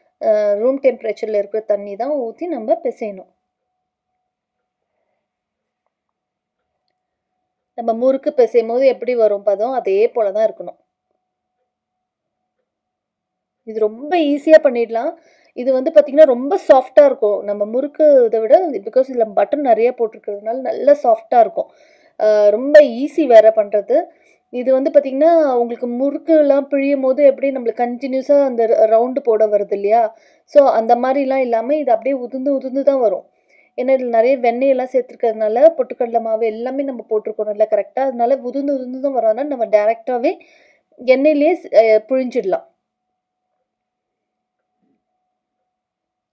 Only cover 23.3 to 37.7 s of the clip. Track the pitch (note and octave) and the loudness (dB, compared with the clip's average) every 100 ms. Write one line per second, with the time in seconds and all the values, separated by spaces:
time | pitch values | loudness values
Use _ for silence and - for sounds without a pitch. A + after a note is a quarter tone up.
23.3 | A3 G#3+ A3 G#3 G#3 G3 C#4+ F#4 _ _ | 8 8 4 0 -2 0 -2 -2 _ _
24.3 | _ _ B3 B3 C4 C#4+ C#4+ C#4 C4+ D#4+ | _ _ -6 0 0 2 2 0 0 2
25.3 | E4 D4 B3 A#3+ A#3+ A#3+ A#3+ C#4 D4 - | 2 2 0 -4 -6 -8 -4 -4 -4 2
26.3 | D#4 C#4+ C#4 C#4 C#4 C#4 C#4 C4 C4 C#4 | 2 4 0 -2 -2 -2 -2 -2 2 2
27.3 | C4 C#4 C4 A#3 - A#3+ A#3+ C4+ C4 C4 | 2 -2 -4 -6 -4 -4 -6 -6 -4 2
28.3 | C#4+ C4+ A#3 A3+ A3 A3 A3 B3 B3+ A#3+ | 2 2 0 0 2 4 2 0 -2 -2
29.3 | G#3+ G#3+ G#3 G3+ G3+ G3+ A3+ G#3+ - _ | 0 2 0 -2 -4 0 0 0 -6 _
30.3 | _ _ D4 C4+ A3+ A3+ A#3+ C4 C#4 C4 | _ _ 4 4 4 2 0 0 -2 -2
31.3 | C4+ B3 A3+ A#3 D4+ B3+ A3+ C4+ C4+ A#3+ | -2 -2 -2 -2 -2 0 -2 -2 -6 -6
32.3 | C4 C4+ C4+ C4 C4+ C4+ C4+ A3 F3+ - | -6 -4 -4 -4 -4 -2 0 0 -2 -8
33.3 | _ _ _ _ - B3+ C4 B3 A3+ A#3+ | _ _ _ _ -6 -2 -2 0 0 2
34.3 | C4+ A#3 A#3+ C#4 B3+ B3+ C4 B3 A3 A#3 | 2 0 0 0 0 -2 -4 -4 -4 -4
35.3 | A3 G#3+ A3+ D#4+ D#4+ A#3+ A#3+ A#3 A3+ A3+ | -2 -2 4 4 4 -4 -6 -4 -4 -4
36.3 | A3 A3+ A3 B3 C4+ C#4 A#3+ - G#3+ G#3+ | -4 -4 -4 -6 -6 -6 -10 -6 -6 -4
37.3 | G#3+ G#3+ G#3 A3 | -8 -6 -2 -2